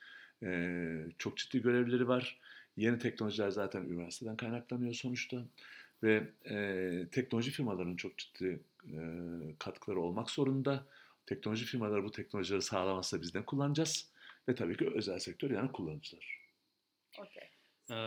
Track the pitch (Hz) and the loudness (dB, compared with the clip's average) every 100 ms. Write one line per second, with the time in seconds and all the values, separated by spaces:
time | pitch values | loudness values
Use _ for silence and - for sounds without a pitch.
0 | - - - - 98 90 87 87 82 82 | -20 -18 -20 -8 -2 0 0 0 -2 -2
1 | 80 - 107 - - 131 117 123 120 123 | -6 -6 -4 -4 -2 2 4 4 4 4
2 | 123 123 123 - - - - - 110 120 | 4 2 0 -8 -16 -20 -12 2 4 4
3 | 120 - 107 104 101 98 98 98 90 87 | 2 0 0 2 2 2 0 -2 -4 -4
4 | 85 - 113 110 117 120 - 123 123 117 | -4 -6 -6 -4 -4 -4 -4 -2 -2 -2
5 | 127 123 - 123 117 - - - - _ | -4 -4 -4 -6 -8 -14 -20 -18 -20 _
6 | 110 107 - - - 104 101 95 92 87 | 6 6 4 -6 -4 0 2 2 2 0
7 | 90 131 123 117 123 147 123 92 90 87 | 0 0 2 2 2 0 0 0 0 -2
8 | 98 - - - 92 82 - _ - 76 | -6 -8 -12 -2 -2 -2 -6 _ -12 -8
9 | 82 85 87 85 78 76 - - - 92 | -6 -6 -6 -6 -8 -8 -8 -8 -2 0
10 | 85 98 120 - 135 135 135 135 - - | 0 0 -2 2 2 4 2 0 -2 -18
11 | - _ - - 107 110 123 127 107 104 | -20 _ -6 -4 0 -2 0 0 2 2
12 | 101 107 95 104 90 98 - 98 95 95 | 0 -4 -4 -2 0 0 2 2 4 2
13 | 90 90 85 92 - 139 143 147 156 - | 0 -2 -2 -4 -2 2 2 4 2 0
14 | - - - - - 123 87 - - - | -4 -14 -20 -6 -2 0 0 2 2 2
15 | 98 92 - - 139 104 135 - 82 76 | 0 -2 -4 -4 0 2 0 -2 -4 -6
16 | - 85 - - - _ _ _ _ _ | -10 -14 -12 -12 -14 _ _ _ _ _
17 | _ - 196 - - _ _ _ - 113 | _ -16 -14 -16 -18 _ _ _ -8 -4